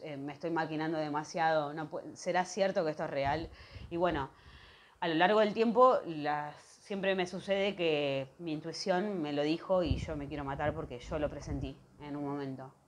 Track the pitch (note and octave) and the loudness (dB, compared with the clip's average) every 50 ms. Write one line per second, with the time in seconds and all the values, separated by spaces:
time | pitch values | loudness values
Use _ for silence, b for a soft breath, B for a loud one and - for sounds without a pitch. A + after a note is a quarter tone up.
0 | - D#3+ D3 C3+ C#3 D3 C#3+ - - E3 E3 E3 D#3+ D3+ D#3 D#3 D#3 D#3+ E3 D#3 | -12 -10 -10 -8 -8 -8 -8 -6 -4 -2 0 0 0 0 -2 -2 -2 -2 -2 -2
1 | D#3 D3+ C#3+ D3+ D#3 - - F3+ D#3+ D#3+ D#3+ D#3 D3 C#3+ D3 D#3+ D#3 D3+ - D#3+ | -2 -2 -2 -4 -4 -4 -2 0 2 4 4 4 2 0 -2 -6 -8 -6 -8 -8
2 | - D3+ - - - F#3 F3 F3+ F3+ F3+ - G#3+ G3 G3 F#3+ G3 E3+ D#3 D3+ - | -10 -10 -12 -8 -4 0 2 2 0 0 0 0 0 2 2 2 0 0 0 -2
3 | E3+ D3+ C#3 C#3 C#3 C#3 D3 D#3+ E3 D#3+ B B B B B B B B E3+ E3+ | -4 -4 -2 0 0 0 0 -2 -4 -6 B B B B B B B B -2 0
4 | F3+ F3 D#3+ D3 - - - B B B B B B B B B B B B B | 2 2 2 0 -2 -4 -8 B B B B B B B B B B B B B
5 | - E3+ D#3+ D#3+ F3+ F#3 G#3+ A3 A3 G#3 G3+ A3+ A3 A#3 G3+ A#3+ B3+ B3+ A#3+ - | -2 0 4 6 6 6 6 6 6 4 4 2 2 4 6 8 8 8 8 6
6 | - E3+ E3 D3+ D3 D3 D3 D3 D3 D3 D3+ - - - - - - - G3+ G3 | 2 -2 -4 -4 -2 -2 0 -2 -2 -6 -10 -14 -18 -20 -20 -18 -10 -8 -4 -2
7 | F#3+ F#3+ F#3+ F#3+ F3+ F3+ - F3+ C#3 G3 G3 G3 G3 G#3 G3 G3 F3 E3 D3+ D3 | 0 2 2 2 0 -2 -4 -4 -2 0 0 2 2 2 0 2 2 2 2 2
8 | D3 C#3 C#3 C3+ C3+ C3+ - - F3 E3 D#3 D3+ D#3 E3 D#3 - - - F3+ F3+ | 2 2 0 -2 -2 -6 -8 -10 -6 -4 -4 -4 -4 -6 -8 -4 0 0 2 2
9 | G3+ G#3 G3+ F3+ D3+ D3 D3 C#3+ D3 D3+ D#3+ E3 - - F#3+ F#3 F3 D3 C3+ - | 2 0 -2 -2 -2 -2 0 0 2 2 0 0 0 2 2 2 4 2 0 -2
10 | - - D#3 D3 C#3+ C#3 D3+ C#3+ C#3+ C#3 C#3+ C#3+ D3 D3+ D3+ D#3+ D#3 - B2+ A#2+ | -2 -4 -6 -6 -6 -6 -6 -6 -4 -4 -4 -2 0 -2 -2 -2 -4 -8 -8 -10
11 | - - F3 D#3 D3+ C#3 C#3+ C#3+ - D#3 D3 C#3 C3+ C3+ C3+ - - - - - | -8 -6 -4 -2 -2 -2 -4 -6 -8 -6 -6 -4 -4 -6 -8 -12 -18 -20 -20 -16
12 | D3 D3 C#3+ D3 D3 C#3 C#3+ C#3+ C#3 C3+ C3 C3 C3 C3+ - _ _ | -12 -10 -8 -6 -6 -4 -4 -4 -6 -6 -8 -10 -12 -14 -18 _ _